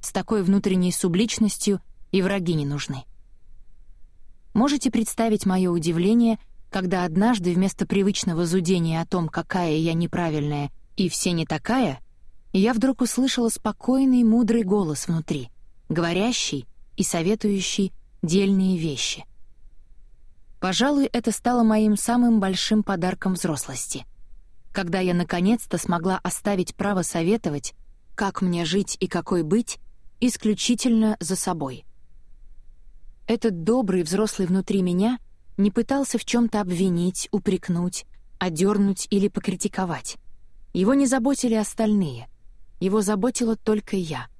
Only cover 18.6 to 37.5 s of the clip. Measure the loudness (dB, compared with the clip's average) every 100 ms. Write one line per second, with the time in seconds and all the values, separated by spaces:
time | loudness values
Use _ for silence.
18.6 | 2 2 -2 -2 -6 -6 -12 -18 -18 -18
19.6 | -20 -20 -20 -20 -20 -20 -20 -20 -20 -6
20.6 | -4 0 2 2 2 0 -2 -2 0 4
21.6 | 4 4 4 2 2 4 6 4 2 0
22.6 | 2 0 2 0 0 0 -2 0 0 -2
23.6 | -4 -8 -6 -8 -10 -18 -18 -18 -18 -20
24.6 | -8 -6 -2 0 2 2 0 2 2 2
25.6 | 0 -4 -2 0 0 0 -2 -2 0 0
26.6 | -2 -2 -2 0 0 0 0 0 0 -4
27.6 | -6 -14 -20 -20 -14 -4 -4 0 -2 0
28.6 | 0 0 -2 -4 -2 -4 0 -2 2 0
29.6 | 0 -8 -14 -18 -20 -2 -2 0 -2 -2
30.6 | 0 0 2 4 2 0 -4 -4 -2 -4
31.6 | -6 -8 -18 -20 -20 -20 -20 -20 -18 -18
32.6 | -18 -20 -20 -18 -18 -18 -4 0 0 0
33.6 | 0 2 2 0 0 0 0 0 0 0
34.6 | 0 0 0 2 0 0 -8 -20 -14 0
35.6 | 0 2 0 0 0 -2 0 0 2 0
36.6 | -2 0 2 2 0 -2 -4 -2 0